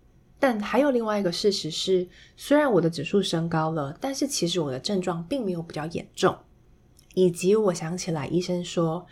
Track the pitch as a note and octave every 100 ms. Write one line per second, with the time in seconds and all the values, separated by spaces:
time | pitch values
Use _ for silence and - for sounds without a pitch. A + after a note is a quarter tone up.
0 | _ _ _ - C4+ G#3+ G#3 A#3 C#4+ B3
1 | A3 G#3 F#3 E3+ G#3+ G3 D#3 D#3 - F#3
2 | F3+ - - _ - D4 C#4+ F#3+ E3 E3
3 | C#3 G3 F#3+ E3 E3 E3 D#3 D#3+ C#3 -
4 | C4+ C4+ C#4+ - E3+ F3 D3 C3 - G3+
5 | F#3 E3+ E3+ C#4 G3+ E3+ E3 D#3 D#3 -
6 | - - F#3 - - _ _ - _ _
7 | _ - F#3 E3+ F3+ G#3+ G#3 E3 D#3+ F3+
8 | F3+ D#3+ C3+ E3+ F3+ F3+ F3 - E3 E3+
9 | -